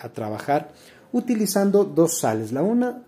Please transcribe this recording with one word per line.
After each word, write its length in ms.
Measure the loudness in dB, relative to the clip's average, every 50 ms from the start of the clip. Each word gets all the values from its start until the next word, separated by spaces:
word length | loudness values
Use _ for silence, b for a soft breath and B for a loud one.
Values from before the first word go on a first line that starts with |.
a 100 | -16 -12
trabajar 640 | -10 -8 -8 -6 -6 -6 -2 0 0 0 -2 -4 B B B B B B B B
utilizando 720 | -4 -4 -2 0 0 0 0 0 2 2 2 4 4 4 4
dos 340 | 4 4 2 2 2 2 0
sales. 340 | 0 0 0 0 -4 -4
La 100 | -2 -2
una 400 | 0 0 2 0 0 -2 -4 -8 -14